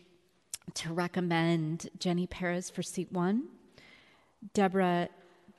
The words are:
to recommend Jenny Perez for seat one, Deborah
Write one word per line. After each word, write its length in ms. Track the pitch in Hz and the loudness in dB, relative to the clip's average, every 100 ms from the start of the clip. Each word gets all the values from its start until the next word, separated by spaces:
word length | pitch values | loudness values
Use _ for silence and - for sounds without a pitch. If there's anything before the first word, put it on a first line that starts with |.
| - _ _ _ _ - - | -18 _ _ _ _ -14 -10
to 180 | - 160 | -10 -4
recommend 960 | 165 175 185 180 165 165 170 156 165 - - | -2 -2 0 2 4 4 4 2 -4 -8 -4
Jenny 280 | 185 175 180 | 0 0 -2
Perez 420 | - 180 175 180 | -4 -2 -2 -4
for 140 | - | -8
seat 280 | 170 - 160 | -6 -6 -4
one, 320 | 180 175 220 320 - - - - - - _ _ _ 202 | 0 2 2 -2 -12 -20 -20 -20 -20 -20 _ _ _ -4
Deborah 560 | - 190 190 180 175 175 - - - - | 2 2 4 2 2 0 -6 -20 -20 -20